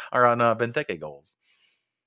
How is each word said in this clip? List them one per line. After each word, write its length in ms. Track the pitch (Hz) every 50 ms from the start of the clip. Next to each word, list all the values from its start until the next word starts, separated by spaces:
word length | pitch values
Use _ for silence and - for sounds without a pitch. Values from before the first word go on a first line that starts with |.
| - -
are 140 | - 127 123
on, 160 | 120 120 120
uh, 120 | 120 117 110
Benteke 440 | 113 120 120 117 151 147 - 95 78
goals. 380 | 78 78 71 - _ _ _ _ _ _ _ _ _ _ _ _ _ _ _ _ _